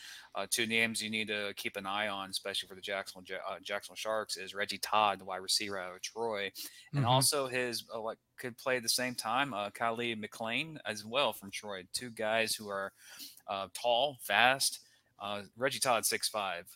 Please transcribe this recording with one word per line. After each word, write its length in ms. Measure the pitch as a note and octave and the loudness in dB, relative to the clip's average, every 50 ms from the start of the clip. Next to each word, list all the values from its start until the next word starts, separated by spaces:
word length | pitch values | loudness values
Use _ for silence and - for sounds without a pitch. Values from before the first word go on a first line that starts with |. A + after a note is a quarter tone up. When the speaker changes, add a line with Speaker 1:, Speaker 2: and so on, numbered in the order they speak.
| - - - - - - - | -16 -16 -16 -16 -16 -8 -6
Speaker 1:
Uh, 120 | - G2 G2 | -4 -2 0
two 160 | - - A#2 | 2 2 2
names 380 | A2 A2+ A2+ A2+ A2+ A2+ G#2+ G#2+ | 4 4 4 4 4 2 0 -2
you 60 | G#2+ | 0
need 180 | A2 A2 G#2+ G2+ | 0 -2 0 0
to 260 | G#2+ G#2 G#2 G2+ G2+ - | -2 -2 -2 -4 -4 -6
keep 180 | - - - G2+ | -6 -6 -6 -4
an 80 | F#2+ | -4
eye 220 | F#2+ G2 G#2 G#2+ G#2+ | -2 0 0 0 0
on, 220 | G2 G2 F#2+ F#2 | 0 -2 -4 -4
especially 400 | F#2 - - G2 G2 - F#2+ F#2 | -6 -4 -4 -4 -4 -4 -6 -6
for 60 | F#2+ | -10
the 60 | F#2+ | -10
Jacksonville 440 | F#2 G2+ G2+ F#2+ G2 - - F#2 F#2 F#2 | -6 -4 -4 -4 -4 -6 -10 -14 -12 -8
Ja-, 260 | F#2+ F#2 - F#2+ G2 | -8 -6 -6 -6 -8
uh, 40 | E2+ F#2 | -8 -6
Jacksonville 340 | - G2+ G2+ - - - - | -4 -4 -4 -4 -8 -10 -6
Sharks, 400 | - G#2+ A2 A2 G#2 - - F2 | -4 -2 0 0 -2 -2 -6 -6
is 160 | F#2+ F#2+ F#2+ | -8 -8 -4
Reggie 220 | G2 G#2 G2+ G2+ F#2+ | -4 -4 -4 -4 -6
Todd, 420 | - - - G#2+ G#2+ G#2 G2 F#2+ | -2 2 4 6 6 6 4 0
the 60 | F#2+ | -4
wide 120 | F#2+ F#2 F#2 | -6 -8 -6
receiver 400 | F#2+ F#2+ - - G#2+ G2+ G2 F#2+ | -2 0 0 2 2 0 -2 -4
out 160 | F2+ F2+ F2+ | -4 -6 -6
of 80 | F#2+ | -8
Troy, 500 | - - - A2 A#2 A#2 G#2+ G2+ G2 F#2+ - - - - - - - - - | -10 -8 -4 -4 -2 -2 -2 -2 -4 -4 -6 -8 -10 -12 -12 -16 -14 -4 -2
and 80 | C#3+ | 2
Speaker 2:
Mm-hmm. 40 | C3+ | 4
Speaker 1:
also 420 | A#2 B2+ C3 C3 - D#3 D3 C3+ B2+ | 6 6 6 6 4 4 2 0 0
his, 360 | B2 B2+ B2 B2 A#2 A2+ - - - | 0 0 0 0 -2 -4 -6 -8 -8
uh, 60 | A2+ | -6
like, 180 | G#2+ A2 G#2+ - _ _ _ - | -6 -6 -6 -8 _ _ _ -10
could 200 | - B2+ A#2 - | -8 -8 -8 -4
play 200 | - C#3 B2+ B2+ | -2 0 0 2
at 60 | A2+ | 2
the 60 | A#2 | 2
same 240 | - - B2 B2+ B2 | 2 2 2 0 -2
time, 380 | - - A2 A#2 B2+ C#3 C#3 A2+ | -4 -2 0 2 2 2 2 0
uh, 160 | G2+ G2+ G2+ | -2 -2 -4
Khalid 480 | - - A#2+ A#2 A#2 A#2 A#2+ A#2+ A#2 G#2+ | -2 0 0 0 0 0 0 -2 -2 -2
McLean 600 | G#2 G#2 - - A2+ A2 A#2 B2+ D3+ D#3+ D#3 - - | -6 -8 -6 -6 -4 -2 -2 -2 -2 -4 -8 -8 -6
as 180 | G#2 G#2+ G#2 G#2 | -6 -6 -4 -6
well 280 | A2 A2+ C3+ C#3+ A#2 G#2+ | -2 2 4 4 4 2
from 180 | - - G2 | 0 -6 -10
Troy. 320 | - - - G#2 G2+ F#2 F2+ - - | -10 -8 -8 -6 -8 -8 -8 -6 -6
Two 180 | - B2 B2 | -6 -6 -6
guys 440 | A2+ A2 A2 G#2+ A2 A2+ A2 A2 - | -4 -2 2 4 4 4 4 4 2
who 140 | - A2 G#2 | -2 -4 -4
are, 240 | G2+ G2 G2 F#2+ - - - - - - - - - - - - | -4 -4 -4 -4 -6 -12 -18 -18 -16 -16 -16 -16 -16 -16 -8 -6
uh, 200 | G2+ G2 G2 F#2 - | -4 -4 -4 -6 -6
tall, 440 | - - A#2+ A#2+ A#2 C3+ D3 C#3 B2 | 0 4 4 6 6 6 4 0 -4
fast. 580 | - - G2+ G#2 A#2 B2+ C3+ C3+ - - - - - - _ _ _ _ _ - | 0 4 6 8 8 8 8 6 4 0 0 -2 -8 -18 _ _ _ _ _ -10
Uh, 240 | G2+ G2+ G#2 G2+ G2+ F#2+ - A#2+ | -6 -4 -4 -6 -6 -8 -4 0
Reggie 220 | B2 C#3 C3 A#2 | 0 2 2 2
Todd, 260 | - C3+ A#2+ A2 G2+ | 4 4 4 4 4
six 240 | - A#2 G#2+ - - | 2 0 0 0 0
five. 360 | - G#2+ G2+ F#2+ F2 F2 F2 - - | 0 0 0 0 -2 -4 -8 -12 -18